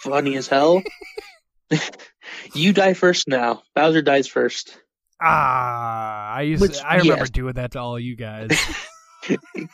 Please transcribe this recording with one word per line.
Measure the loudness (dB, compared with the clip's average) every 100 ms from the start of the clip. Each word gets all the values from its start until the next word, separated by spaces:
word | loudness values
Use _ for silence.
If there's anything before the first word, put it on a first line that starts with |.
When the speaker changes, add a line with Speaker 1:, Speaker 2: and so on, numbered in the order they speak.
Speaker 1:
funny | -4 0 0 -2
as | 0
hell, | 4 6 4 2 -12 -18 -18 -18 -20 _ _ -4
<laughs> | -4 -4 -12 -20 _ -20 -18 -12
you | 0 2
die | 4 4
first | 4 2 2 0
now. | 0 0 -2 _
Bowser | 2 4 4
dies | 4 2 2
first. | 0 -2 -2 -14 -18 _ _ _ -2
Speaker 2:
Ah, | 2 2 2 0 -2 -4 -6 -6 -6 -8 -8
I | -6
used | -2 2
Speaker 1:
Which, | 0 0
Speaker 2:
I | 0 2
remember | 4 2
Speaker 1:
yes. | 0
Speaker 2:
doing | -4 -4
that | -6 -8
to | -8
all | -8 -8
you | -8
guys. | -10 -12 -10 -2
Speaker 1:
<laughs> | -2 -2 -6 -14 -20 _ -14 -6 -6 -6 -12 -12